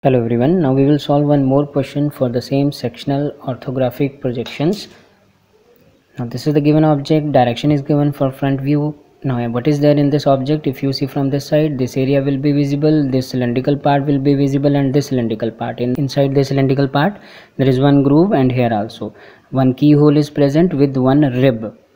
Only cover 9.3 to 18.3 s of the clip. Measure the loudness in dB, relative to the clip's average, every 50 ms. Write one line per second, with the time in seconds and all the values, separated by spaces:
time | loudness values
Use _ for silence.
9.3 | -4 -2 -4 -4 -4 -2 0 0 0 2 4 2 4 4 2 2 0 0 2 2
10.3 | 0 2 0 -2 -2 -2 -2 -4 -6 -4 -4 -4 -2 -2 -6 -6 -4 -4 -2 -2
11.3 | -2 -4 -4 0 0 0 0 0 -2 -2 -4 -4 -2 -2 0 2 0 0 0 0
12.3 | -2 0 0 0 0 2 0 0 -2 0 2 2 2 2 0 0 0 -2 -2 -2
13.3 | -4 -2 -2 0 -2 -2 0 0 -2 0 0 0 0 0 0 0 -2 0 2 0
14.3 | 2 2 0 0 0 0 0 2 2 2 0 2 0 0 -2 0 -2 -2 -2 -2
15.3 | -4 -4 -4 -6 -6 -6 -10 -10 -6 -6 -4 -4 -2 -2 -2 -2 0 0 0 0
16.3 | 2 0 0 0 0 0 0 0 2 0 0 -2 0 0 0 0 -2 -6 -18 -20
17.3 | -20 -20 -20 _ _ -2 0 2 2 2 4 4 4 4 4 4 4 4 4 4